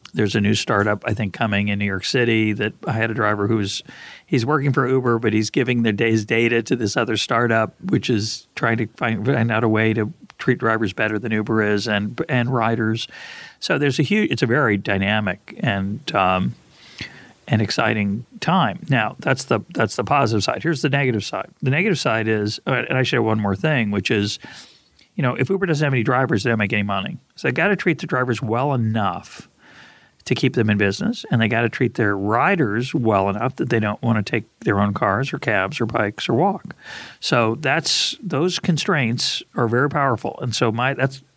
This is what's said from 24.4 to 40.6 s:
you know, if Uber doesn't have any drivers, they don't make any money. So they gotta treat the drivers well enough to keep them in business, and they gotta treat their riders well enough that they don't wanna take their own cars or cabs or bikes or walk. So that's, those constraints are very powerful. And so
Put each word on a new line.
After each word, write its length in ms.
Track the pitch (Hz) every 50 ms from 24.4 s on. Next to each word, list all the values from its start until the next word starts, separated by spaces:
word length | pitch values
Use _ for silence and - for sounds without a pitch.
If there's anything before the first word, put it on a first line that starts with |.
| - - - - - - - - _ _ _ _ _ _ -
you 60 | - 139
know, 120 | 123 -
if 160 | - 135 -
Uber 160 | 196 185 196
doesn't 180 | 175 156 143 151
have 80 | 143 131
any 120 | 127 107
drivers, 400 | - 123 127 135 113 - 98 -
they 60 | 123
don't 80 | 113 107
make 140 | 104 98 107
any 120 | 104 101
money. 340 | 101 98 98 98 - - - _ _ _
So 140 | - - 135
they 40 | 127
gotta 240 | 165 165 202 202
treat 220 | - - 180 151 -
the 80 | -
drivers 340 | 160 - 127 127 127 117 -
well 320 | 135 107 110 120 135 147 139
enough 760 | 127 113 110 110 110 101 95 87 90 - - - - - - _ _ _ - - - - - - - _ _ _ _ -
to 120 | - 127
keep 180 | - - 127 -
them 160 | 123 107 107
in 80 | 104 101
business, 480 | 104 98 98 - - 226 240 - - - -
and 100 | 117 113
they 60 | 104
gotta 200 | 113 113 120 110
treat 260 | - - 127 117 -
their 220 | - 113 101 101
riders 760 | 98 98 104 110 120 143 180 202 170 139 104 104 117 127 127 -
well 340 | 135 117 110 107 98 95 101
enough 280 | 98 104 113 135 -
that 140 | - - 123
they 100 | 120 113
don't 200 | 107 104 104 - -
wanna 200 | 120 113 107 98
take 220 | - - 113 117 _ _ -
their 200 | - - 101 101
own 140 | 104 101 95
cars 380 | - - 101 95 110 135 139 -
or 60 | -
cabs 420 | - 120 107 98 95 95 - -
or 40 | 120
bikes 440 | 110 117 117 107 101 - - - -
or 60 | 113
walk. 420 | 117 175 202 214 - - - - - - - - - - - - -
So 380 | - - 139 120 113 110 113
that's, 600 | 147 151 131 143 165 - - - - - - - - 247
those 380 | 175 170 131 165 185 175 -
constraints 840 | - - 165 147 - - 175 147 127 113 120 - - - - - - _ -
are 100 | - 120
very 240 | 110 117 123 143 143
powerful. 480 | 143 151 139 135 117 - - - - -
And 140 | - 123 -
so 160 | -